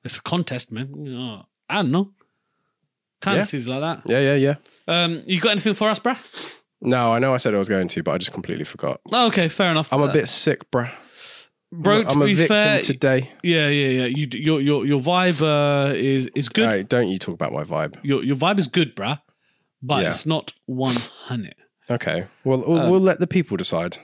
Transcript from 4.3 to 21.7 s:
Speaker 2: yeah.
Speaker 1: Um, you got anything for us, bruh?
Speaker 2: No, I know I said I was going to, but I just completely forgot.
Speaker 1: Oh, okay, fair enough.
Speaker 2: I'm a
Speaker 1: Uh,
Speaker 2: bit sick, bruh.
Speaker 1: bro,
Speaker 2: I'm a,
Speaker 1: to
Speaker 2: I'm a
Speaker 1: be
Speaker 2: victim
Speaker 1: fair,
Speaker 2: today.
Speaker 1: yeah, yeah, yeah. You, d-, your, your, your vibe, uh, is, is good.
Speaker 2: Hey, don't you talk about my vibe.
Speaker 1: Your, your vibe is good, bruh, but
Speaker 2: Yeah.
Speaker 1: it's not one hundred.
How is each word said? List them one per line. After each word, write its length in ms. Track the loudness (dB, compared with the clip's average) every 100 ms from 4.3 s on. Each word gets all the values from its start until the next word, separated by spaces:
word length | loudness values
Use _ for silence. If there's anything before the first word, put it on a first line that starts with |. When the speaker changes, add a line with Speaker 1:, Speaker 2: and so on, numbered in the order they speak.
Speaker 2:
yeah. 200 | 4 2 0 _ _ -2 0
Speaker 1:
Um, 180 | 0 -2 -4
you 140 | -2
got 100 | 0
anything 240 | 0 -2
for 160 | 0 0
us, 80 | 0
bruh? 200 | -2 -4 -10 -16 -16 -18 _ _
Speaker 2:
No, 320 | 0 2 2
I 60 | 2
know 120 | 2
I 20 | 2
said 180 | 2
I 40 | 0
was 100 | 0
going 200 | 0 0
to, 140 | -2
but 100 | -2
I 60 | -2
just 140 | -4
completely 320 | -8 -8 -8
forgot. 360 | -8 -6 -6 -6 -2
Speaker 1:
Oh, 160 | 2 2
okay, 200 | 2 -2
fair 220 | 0 0
enough. 220 | 0 0
Speaker 2:
I'm 80 | 2
a 60 | 2
Speaker 1:
Uh, 60 |
Speaker 2:
bit 160 | 2 0
sick, 400 | 0 0 -2 -2
bruh. 180 | -4 -4 -10 -20 -20 -20 -20 -20 _ _
Speaker 1:
bro, 280 | -2 2 2
Speaker 2:
I'm 0 |
a, 40 |
Speaker 1:
to 60 | 4
Speaker 2:
I'm 120 | 2
a 40 | 4
Speaker 1:
be 80 |
Speaker 2:
victim 220 | 4 4 4
Speaker 1:
fair, 220 | 4 2
Speaker 2:
today. 500 | 0 0 2 2 -2 -6
Speaker 1:
yeah, 240 | 0 2 2
yeah, 200 | 2 2
yeah. 180 | 0 0
You, 200 | -2 -4
d-, 120 | -4
your, 220 | 0 0
your, 240 | 2 0
your 160 | 2 0
vibe, 400 | 2 2 2 2
uh, 540 | 2 2 2 2 0
is, 340 | 0 0 0 0
is 140 | -4 -2
good. 200 | 2 2
Speaker 2:
Hey, 140 | 2
don't 260 | 2 2 2
you 100 | -2
talk 160 | -6
about 180 | -6 -4
my 100 | -4
vibe. 360 | -4 -4 -4 -6
Speaker 1:
Your, 220 | -2 -2
your 100 | 0 0
vibe 220 | 2 2
is 80 | 0
good, 300 | 0 -2 -2
bruh, 240 | -6 -6 _ _ _ _ _ _
but 220 | -2 0
Speaker 2:
Yeah. 60 | 0
Speaker 1:
it's 180 | -2 -2
not 280 | -4 -6 -16 -10
one 300 | -4 -2 -2
hundred. 580 | -6 -18 -10 -8 -8 -16 _